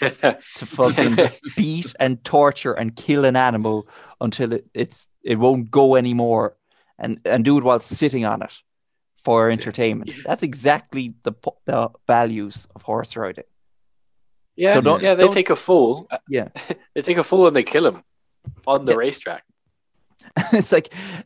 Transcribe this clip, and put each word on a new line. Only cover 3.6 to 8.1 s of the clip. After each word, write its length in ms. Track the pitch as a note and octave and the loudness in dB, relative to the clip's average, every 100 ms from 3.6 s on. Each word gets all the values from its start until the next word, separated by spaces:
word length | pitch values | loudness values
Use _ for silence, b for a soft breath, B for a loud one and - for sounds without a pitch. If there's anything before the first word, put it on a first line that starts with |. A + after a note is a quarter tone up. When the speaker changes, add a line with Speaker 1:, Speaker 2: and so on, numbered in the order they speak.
| A2+ G#2+ G#2 B B B | -2 -4 -8 B B B
Speaker 2:
until 320 | A#2 - A#2+ | -6 -4 -4
it, 120 | A2+ - | -4 -8
it's, 360 | - - - - _ | -8 -8 -10 -20 _
it 160 | - A2 | -4 2
won't 320 | B2+ C3 A2+ | 2 2 2
go 280 | C#3 C#3 C3 | 4 6 4
anymore, 580 | B2 A#2+ A#2+ A2+ G#2+ _ _ _ _ - | 2 0 0 0 -2 _ _ _ _ -12
and, 220 | A#2 A2 - | -10 -6 -2
and 180 | B2 | 0
do 140 | A#2 C#3+ | 2 2
it 60 | B2 | 4
while 140 | A#2+ | 2
sitting 440 | - - D3+ | 0 -4 -2